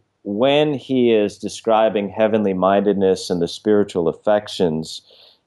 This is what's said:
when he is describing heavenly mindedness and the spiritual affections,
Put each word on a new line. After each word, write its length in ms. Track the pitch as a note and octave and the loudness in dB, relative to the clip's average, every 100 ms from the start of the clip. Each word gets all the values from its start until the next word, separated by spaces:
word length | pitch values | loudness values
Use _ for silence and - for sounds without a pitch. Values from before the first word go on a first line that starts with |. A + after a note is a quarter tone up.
| _ _ | _ _
when 500 | G2+ G2+ C3+ C#3+ D3+ | -8 -2 2 2 0
he 380 | C#3 - C3 A#2+ | -2 -4 0 4
is 240 | A2 G#2 F#2+ | 4 0 -4
describing 680 | G2+ - A2+ A2 A2 G#2 G2+ | -10 -6 0 2 2 0 -4
heavenly 440 | G#2+ A2 A2 G2+ | 0 0 2 0
mindedness 760 | F#2 F#2 G2+ G#2 G2 F#2+ F#2 - | 0 2 2 2 2 2 0 -2
and 100 | F2+ | -4
the 80 | E2+ | -4
spiritual 600 | - G#2+ G#2 G2+ F#2 E2 | -4 0 2 0 -2 -2
affections, 920 | - - G#2 G#2 - F2+ D#2 D#2 - - - - _ | -2 0 0 -2 -2 -2 -2 -8 -14 -20 -20 -20 _